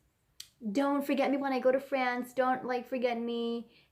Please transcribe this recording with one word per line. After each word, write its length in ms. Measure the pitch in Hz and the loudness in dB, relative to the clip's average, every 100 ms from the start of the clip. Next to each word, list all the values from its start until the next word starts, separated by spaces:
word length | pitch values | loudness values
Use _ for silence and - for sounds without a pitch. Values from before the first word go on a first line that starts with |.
| _ _ _ - - _ | _ _ _ -20 -20 _
"Don't 420 | 226 208 277 285 | -4 0 2 2
forget 280 | 277 269 254 | 2 2 2
me 80 | 269 | 0
when 140 | 269 | 0
I 60 | 254 | 2
go 120 | 254 | 4
to 80 | 262 | 2
France. 540 | 269 269 254 247 254 | 2 -2 0 -2 -4
Don't, 300 | - 254 254 | 0 0 0
like, 220 | 247 247 240 | -2 -4 -4
forget 300 | 262 247 233 | -2 0 -2
me. 500 | 233 233 233 233 226 - _ | -2 -2 -2 -4 -8 -18 _